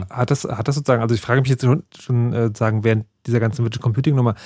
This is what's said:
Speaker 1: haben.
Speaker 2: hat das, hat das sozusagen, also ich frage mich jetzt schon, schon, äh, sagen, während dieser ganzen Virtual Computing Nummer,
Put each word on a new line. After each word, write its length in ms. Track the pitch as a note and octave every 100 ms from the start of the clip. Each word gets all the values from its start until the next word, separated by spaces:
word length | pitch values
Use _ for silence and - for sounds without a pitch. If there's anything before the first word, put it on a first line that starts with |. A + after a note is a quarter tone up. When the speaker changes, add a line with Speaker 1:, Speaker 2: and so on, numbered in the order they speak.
Speaker 1:
haben. 100 | F#2
Speaker 2:
hat 200 | A#2+ B2
das, 140 | C#3+
hat 240 | - A#2 A2+
das 80 | C#3+
sozusagen, 260 | C#3 A#2+
also 120 | A2+
ich 60 | A2+
frage 200 | - C3
mich 100 | C3
jetzt 140 | B2
schon, 180 | B2+ - - -
schon, 340 | - B2 A#2+
äh, 180 | A2 A2+
sagen, 300 | G#2+ A2 A2
während 220 | A2+ A2 G#2+ _ -
dieser 140 | A#2
ganzen 220 | A2+ A2+
Virtual 200 | A2+ -
Computing 320 | B2 A2+ D3+ C3+
Nummer, 180 | A#2+ G#2+